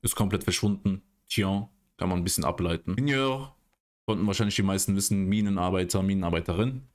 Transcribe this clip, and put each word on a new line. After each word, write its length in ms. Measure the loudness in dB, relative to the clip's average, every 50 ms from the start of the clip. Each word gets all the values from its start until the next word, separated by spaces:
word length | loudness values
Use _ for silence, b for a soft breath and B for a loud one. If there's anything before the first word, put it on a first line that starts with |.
Ist 140 | -2 -4 0
komplett 280 | 0 0 0 0 0 0
verschwunden. 580 | 0 0 2 2 0 0 0 0 -2 -2 -2 _ _ _ _ _ _
Tiens, 400 | -2 0 0 2 0 -2 -2 -6 _ _ _ _ _ -4
kann 120 | -2 -2
man 100 | 0 0
ein 40 | 0
bisschen 220 | -2 -2 0 0
ableiten. 500 | -2 -2 0 -2 -2 -2 -2 -2 -4 -2
Mineur, 600 | 0 0 0 0 0 0 0 -2 -4 -6 -12 -18 _ _ _ _ _ _ _ _ _ _ -4
konnten 180 | -2 0 2
wahrscheinlich 300 | 0 2 2 0 0 2
die 80 | 2 2
meisten 320 | 2 2 0 0 2 0
wissen, 300 | 0 2 0 0 0 2
Minenarbeiter, 760 | 2 2 2 2 0 0 0 0 2 2 0 0 0 0 0
Minenarbeiterin. 800 | 2 2 0 0 0 0 0 0 0 0 0 0 0 0 -2 -6 -12 -16 _